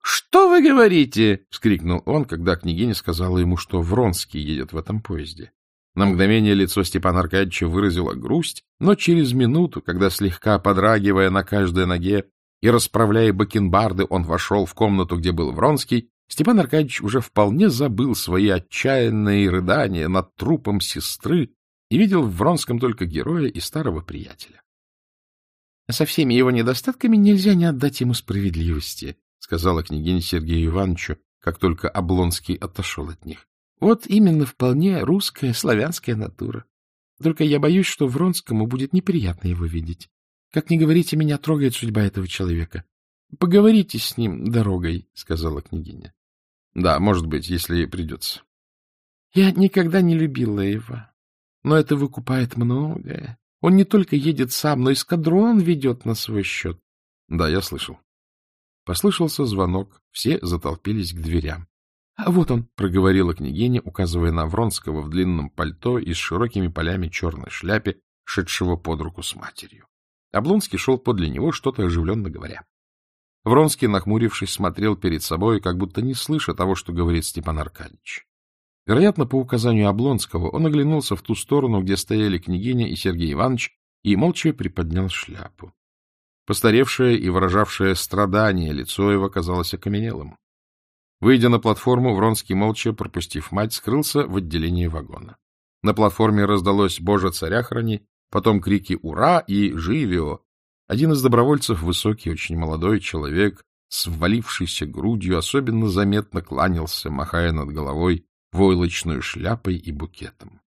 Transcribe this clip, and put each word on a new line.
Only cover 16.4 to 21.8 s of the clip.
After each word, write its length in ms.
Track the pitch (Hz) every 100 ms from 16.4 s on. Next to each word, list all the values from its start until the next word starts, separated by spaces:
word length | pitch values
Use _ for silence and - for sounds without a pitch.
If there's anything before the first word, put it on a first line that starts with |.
| 156 233
Аркадьевич 420 | 147 156 151 -
уже 180 | 104 123
вполне 480 | 117 - 104 123 208
забыл 460 | 123 143 101 135
свои 340 | 107 - 90 104
отчаянные 1000 | 92 - - 131 135 117 107 104 101 98
рыдания 580 | 90 90 123 120 90 80
над 260 | 92 92 _
трупом 440 | 98 160 - 101
сестры 720 | - - - - 117 170 - _ _ _